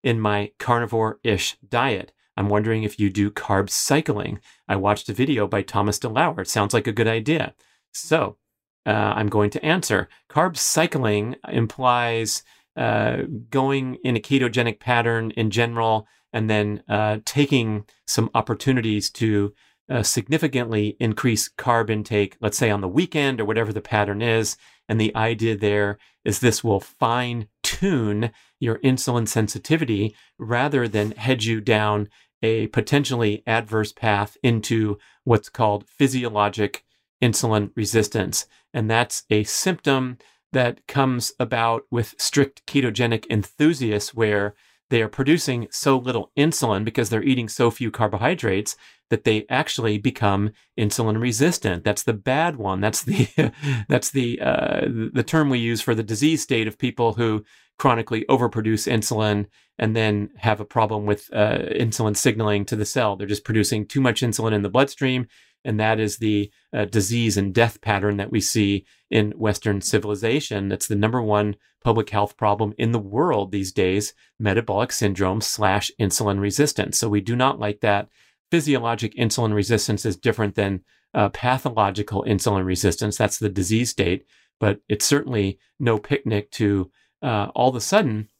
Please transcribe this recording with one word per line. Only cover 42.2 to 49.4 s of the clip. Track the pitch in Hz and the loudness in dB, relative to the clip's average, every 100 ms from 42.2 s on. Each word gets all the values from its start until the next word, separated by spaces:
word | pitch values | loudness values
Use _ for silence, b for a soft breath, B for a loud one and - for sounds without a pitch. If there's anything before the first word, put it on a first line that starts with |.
| - 147 139 - - | -2 2 0 -2 -2
ketogenic | 143 127 107 120 113 - | 0 0 0 0 0 -2
enthusiasts | 107 98 _ 151 156 120 104 - | -2 -2 _ 2 2 0 -2 -4
where | 117 110 104 101 - b b _ | -2 0 2 -2 -6 b b _
they | 117 | 0
are | 107 - | 0 0
producing | 131 165 - 120 113 | 2 2 2 -4 -6
so | - 139 131 | -4 2 2
little | 127 117 - - | 2 -4 -4 0
insulin | 147 160 120 98 | 2 2 0 0
because | 110 123 110 | 0 -2 0
they're | 113 139 | 0 2
eating | 127 110 | 0 -2
so | - 120 | 0 0
few | 113 117 | 2 -6
carbohydrates | - 107 98 120 180 110 95 104 - b b _ | 0 -2 0 -2 0 0 -2 -4 -10 b b _
that | 113 | -2
they | - 107 | 2 0